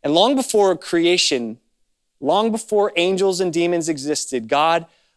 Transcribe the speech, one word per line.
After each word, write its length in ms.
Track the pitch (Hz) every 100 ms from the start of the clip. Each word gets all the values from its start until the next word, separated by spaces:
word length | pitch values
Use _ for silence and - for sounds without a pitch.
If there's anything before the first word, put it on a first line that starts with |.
And 100 | 143
long 220 | 160 214 277
before 420 | 247 214 196 175
creation, 800 | - 170 170 180 - 131 117 113 _ _ _ _ _ _
long 320 | 143 185 226
before 420 | 220 - 208 202 175
angels 440 | 175 190 196 180
and 120 | 185
demons 380 | 160 170 175 160
existed, 580 | 151 139 147 - 127 113
God 380 | 143 156 170 165 _ _